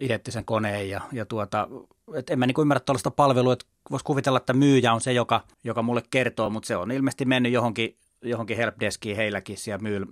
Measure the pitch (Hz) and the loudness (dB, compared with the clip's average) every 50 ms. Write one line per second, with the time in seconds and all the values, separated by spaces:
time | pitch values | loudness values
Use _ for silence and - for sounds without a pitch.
0 | 139 123 113 107 - - - 113 - - 113 107 110 104 101 104 101 95 98 98 | -4 -2 -2 -2 -4 -6 -8 -8 -4 -2 -2 0 0 0 -2 -4 -4 -6 -6 -8
1 | - - 139 120 107 - 113 110 101 98 - 107 101 - 131 131 - - _ _ | -8 -8 -8 -10 -8 -6 -4 -4 -4 -2 -2 -2 -2 -4 -6 -14 -18 -20 _ _
2 | _ - 170 156 - - 165 127 127 123 131 156 151 147 143 127 - - 135 120 | _ -10 -10 -8 -4 -2 0 2 2 2 2 2 2 2 2 2 0 0 -2 0
3 | - 135 - - 143 139 127 127 123 127 123 120 - _ _ _ - - 139 135 | -2 -2 2 4 4 4 4 4 4 2 2 0 -4 _ _ _ -12 -10 -8 -6
4 | - - 147 139 135 139 127 123 - - 123 131 143 143 139 131 120 117 113 113 | -4 -2 -2 0 0 2 0 0 2 2 4 6 6 8 8 6 6 4 2 2
5 | - 131 127 123 117 - 117 110 - _ _ _ - 120 110 120 113 117 120 120 | 0 0 0 0 2 2 0 0 0 _ _ _ -8 -6 -4 -2 -2 0 0 -2
6 | - _ - 131 123 120 117 - 110 107 107 110 - - 113 87 90 107 131 139 | -2 _ 0 0 0 0 0 -2 -2 -2 -2 -4 -4 -4 -4 -4 -4 -4 -2 -2
7 | 135 131 - - 139 127 131 127 123 120 123 120 117 117 101 113 113 110 - _ | -2 -2 -2 -2 0 2 2 2 2 2 2 2 0 0 0 -2 -4 -4 -6 _
8 | _ _ _ _ - 120 120 110 110 104 110 110 117 107 101 - 107 104 - - | _ _ _ _ -8 -6 -4 -4 -4 -4 -2 -2 -2 -2 -2 -2 -2 -4 -4 -4
9 | - 110 101 107 110 107 101 95 - - 101 - - 113 101 92 110 107 104 101 | -6 -4 -2 -2 -2 -2 -2 -4 -6 -8 -12 -10 -8 -8 -8 -6 -4 -4 -4 -4
10 | 95 - | -6 -6